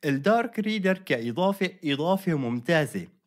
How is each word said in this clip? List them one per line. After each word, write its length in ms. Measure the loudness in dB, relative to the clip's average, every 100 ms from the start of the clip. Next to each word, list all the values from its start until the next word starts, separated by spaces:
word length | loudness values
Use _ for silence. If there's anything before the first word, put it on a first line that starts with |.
الدارك 540 | 0 0 2 2 0 -4
ريدر 400 | -2 0 0 -2
كإضافة، 720 | 0 -2 -2 0 0 0 -4 -4
إضافة 500 | -2 0 2 0 2
ممتازة 720 | 0 0 -2 2 2 2 -4 -10 _